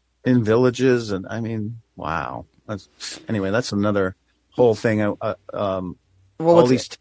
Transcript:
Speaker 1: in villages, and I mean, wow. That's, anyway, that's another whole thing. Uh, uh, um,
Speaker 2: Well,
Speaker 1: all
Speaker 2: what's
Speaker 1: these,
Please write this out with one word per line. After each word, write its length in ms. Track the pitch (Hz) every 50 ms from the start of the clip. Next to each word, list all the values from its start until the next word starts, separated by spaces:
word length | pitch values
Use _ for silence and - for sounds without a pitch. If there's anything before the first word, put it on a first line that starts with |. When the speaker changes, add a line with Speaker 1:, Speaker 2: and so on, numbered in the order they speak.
| _ _ _ _ -
Speaker 1:
in 200 | 131 127 123 110
villages, 680 | 107 110 120 127 127 120 123 127 131 123 120 113 107
and 140 | 98 95 98 -
I 120 | 110 113
mean, 400 | 113 110 117 110 104 110 117 113 - _ _
wow. 480 | - - 76 80 82 65 62 62 62 80 - _ _ _
That's, 520 | - 107 95 - _ _ - - - - - - -
anyway, 220 | 113 104 95 95
that's 220 | 101 120 127 -
another 420 | 104 101 101 104 101 101 95 92 - _ _ _ _ _ _ _
whole 240 | _ - 123 117 107
thing. 260 | - - 117 107 107
Uh, 140 | 104 104 - -
uh, 120 | 110 107 - - _ - -
um, 420 | - 104 98 95 92 92 90 - - _ _ _ _ _ _ _ -
Speaker 2:
Well, 120 | 160 165
Speaker 1:
all 60 | 170
Speaker 2:
what's 140 | 170 160 123
Speaker 1:
these, 180 | 131 120 - - - -